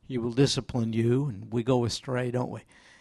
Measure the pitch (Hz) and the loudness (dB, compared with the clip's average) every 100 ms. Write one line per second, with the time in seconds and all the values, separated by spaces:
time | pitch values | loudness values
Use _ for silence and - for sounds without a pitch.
0 | - 127 117 117 135 - - 127 113 113 | -6 -4 -2 2 4 2 -2 -2 0 2
1 | 117 127 147 98 107 117 117 127 117 - | 2 2 0 -6 -6 -2 2 2 2 -2
2 | - 123 123 123 127 110 - - - - | -4 -4 -2 -2 -4 -6 -16 -20 -20 -20